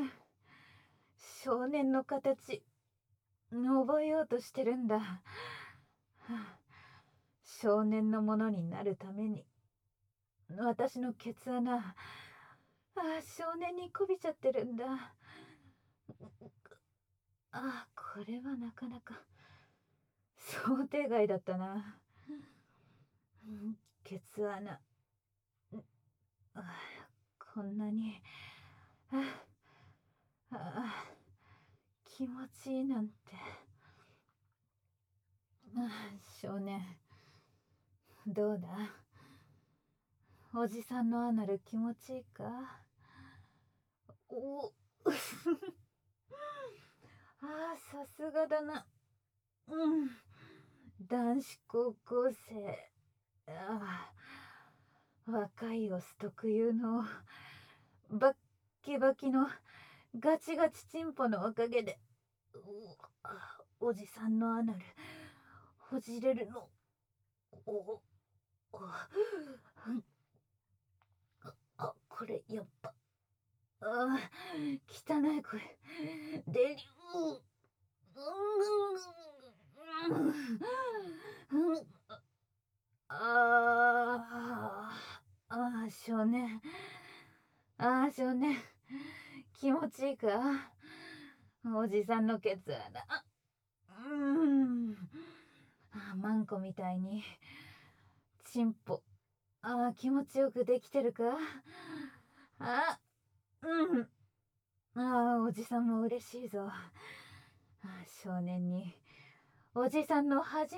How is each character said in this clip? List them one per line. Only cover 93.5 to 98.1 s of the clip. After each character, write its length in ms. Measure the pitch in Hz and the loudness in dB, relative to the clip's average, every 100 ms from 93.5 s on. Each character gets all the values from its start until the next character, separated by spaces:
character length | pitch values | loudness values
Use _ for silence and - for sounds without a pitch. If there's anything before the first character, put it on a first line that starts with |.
| _ _ _ - | _ _ _ -20
う 40 | 196 262 | -12 -6
ー 60 | 294 277 294 311 277 | 0 2 6 8 8
ん。 320 | 262 240 233 202 175 - 330 - - - - _ _ | 6 4 0 -4 -10 -12 -16 -18 -20 -20 -20 _ _
あ、 220 | 208 202 185 | -12 -8 -2
マ 160 | 208 | 2
ン 140 | 220 214 | 2 2
コ 120 | 196 | -2
み 140 | 190 | -4
た 200 | 185 185 | -4 -2
い 60 | 185 | 0
に、 240 | 190 208 208 - - - - - - - - | -2 -4 -8 -14 -20 -18 -18 -20 -20 -20 -20